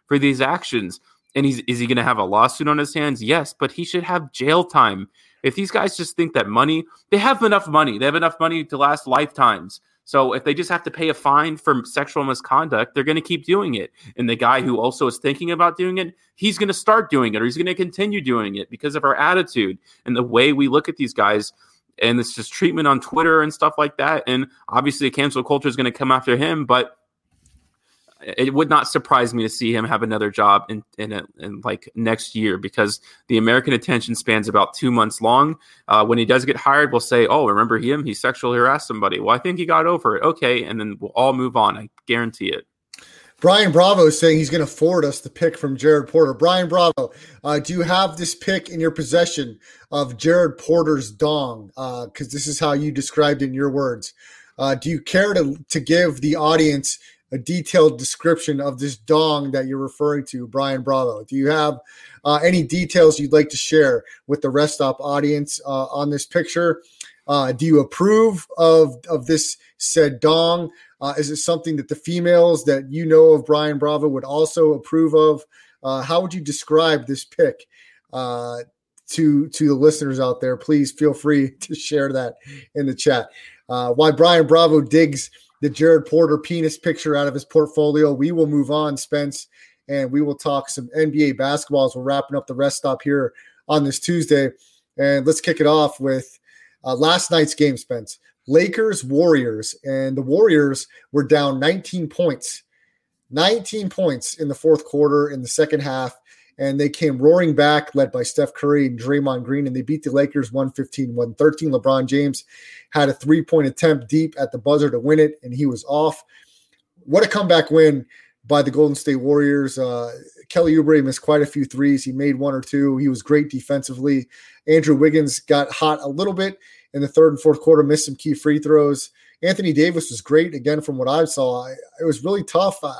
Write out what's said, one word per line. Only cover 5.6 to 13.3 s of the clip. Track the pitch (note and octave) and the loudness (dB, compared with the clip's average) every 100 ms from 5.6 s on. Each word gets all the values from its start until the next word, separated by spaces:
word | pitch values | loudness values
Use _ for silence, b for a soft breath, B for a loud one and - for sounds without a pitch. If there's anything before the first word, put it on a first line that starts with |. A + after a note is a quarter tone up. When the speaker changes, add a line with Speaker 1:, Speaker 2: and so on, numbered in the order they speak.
| G3 | -4
Speaker 1:
guys | A3 G3+ - | -2 -2 -6
just | E3 - | -8 -4
think | E3 | -2
that | C3 G2+ | -2 -2
money, | A2 C#3+ D#3+ - b b | 0 0 -2 -6 b b
they | G3+ | 0
have | A#3 C4 | 2 2
enough | A3 G3+ D#3+ | 2 2 2
money. | D3+ D3 G#2 | 2 2 0
They | C3+ | -2
have | D#3+ | 0
enough | E3 E3 | -2 -2
money | D#3+ E3 D3 | -4 -4 -6
to | C#3 | 0
last | C#3+ D3 C3 | 0 0 0
lifetimes. | C3 D3 - B2 G2 F2 - _ _ | -2 0 0 0 0 -6 -20 _ _
So | - C#3+ C3 | -2 0 2
if | A#2+ D3 | 0 -2
they | |
just | D3 F3 | -4 -2
have | F3 | -6
to | E3 | -6
pay | - D#3+ | -6 -4
a | |
fine | D3 C#3+ C#3+ D#3+ D#3 | -2 2 2 0 -2
for | - C3+ | -2 -2
sexual | A#2 - C#3+ D#3 | -2 -6 -4 -4
misconduct, | C3+ B2+ - C#3 D#3+ A2+ A#2+ C#3+ | -4 -4 -2 -2 0 -2 -2 -4
they're | |
gonna | C#3 D#3+ | -2 -2
keep | - | -4